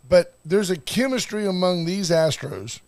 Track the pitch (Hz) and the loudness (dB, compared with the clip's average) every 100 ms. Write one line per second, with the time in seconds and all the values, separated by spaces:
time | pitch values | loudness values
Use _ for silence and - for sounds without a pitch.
0 | - 180 170 _ 156 196 185 175 - - | 6 4 4 _ -2 0 0 -4 -2 -2
1 | 262 254 - 214 202 185 180 180 165 190 | 0 -2 -4 -4 -2 0 0 0 -2 -4
2 | 175 170 160 - 131 95 107 - | 0 2 2 0 -8 -10 -12 -16